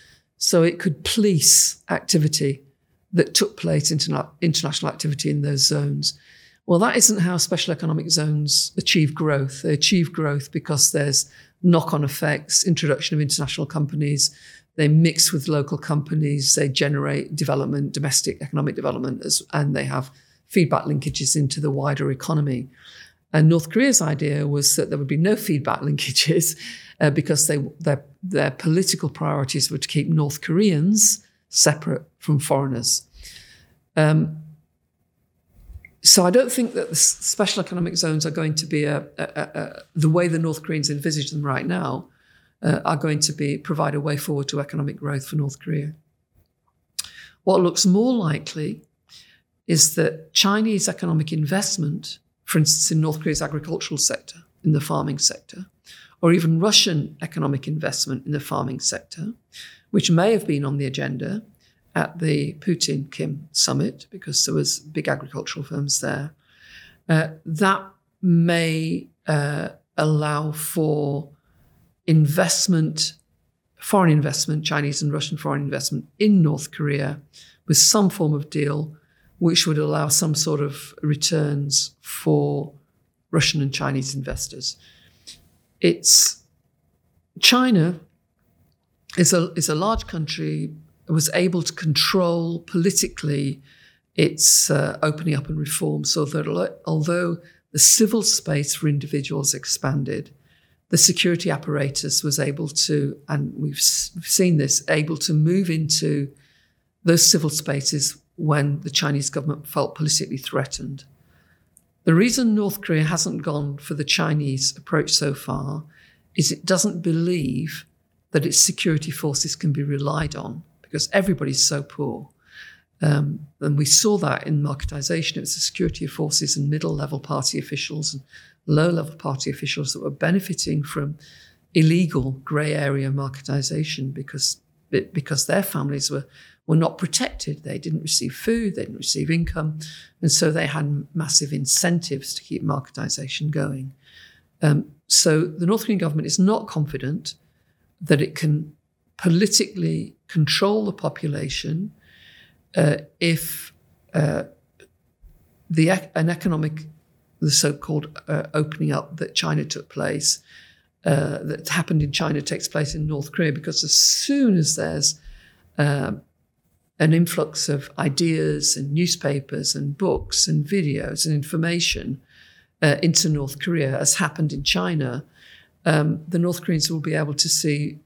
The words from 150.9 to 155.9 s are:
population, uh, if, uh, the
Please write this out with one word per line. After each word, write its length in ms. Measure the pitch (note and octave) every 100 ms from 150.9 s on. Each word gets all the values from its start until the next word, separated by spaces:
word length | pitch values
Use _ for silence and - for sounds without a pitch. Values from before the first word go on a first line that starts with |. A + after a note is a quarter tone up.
population, 1000 | - D#3 - D#3 D3 D3 - D#3+ D#3+ G#3 - _ - - - _ _ _ -
uh, 220 | D#3 D#3 - _
if, 520 | E3+ D#3+ - - - _ _ _ _ D#3+
uh, 280 | D3+ D3+ - _ _ _ - _ _ _ - _ _ _ _
the 220 | D#3+ D#3+